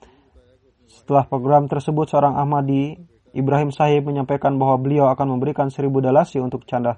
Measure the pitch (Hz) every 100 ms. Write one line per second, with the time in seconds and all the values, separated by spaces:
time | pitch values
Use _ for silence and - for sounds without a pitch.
0 | - _ _ _ _ _ _ _ _ _
1 | - 143 135 135 127 147 143 143 147 156
2 | 156 151 139 131 143 147 139 139 143 165
3 | 170 _ _ - 135 143 147 135 151 147
4 | 143 143 131 143 143 139 135 131 131 147
5 | 139 135 139 127 139 147 139 135 139 135
6 | 131 139 170 139 127 127 - 127 120